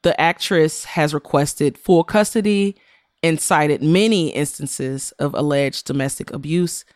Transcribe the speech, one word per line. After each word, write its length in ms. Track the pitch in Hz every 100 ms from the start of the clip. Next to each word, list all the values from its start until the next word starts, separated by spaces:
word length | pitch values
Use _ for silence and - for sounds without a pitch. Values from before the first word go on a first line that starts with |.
The 180 | 170 -
actress 640 | 160 175 - 175 156 - -
has 280 | - 151
requested 640 | 151 - 143 147 - 147 -
full 260 | - 170
custody 720 | 165 214 208 226 208 202 196 196 _ _ _ _
and 180 | 165 160
cited 440 | - 160 151 147
many 460 | 151 180 220 208 156
instances 840 | - 147 - 143 - 131 135 - -
of 160 | 143 139
alleged 500 | 147 143 139 - -
domestic 480 | 139 135 - -
abuse, 500 | 143 147 170 175 - -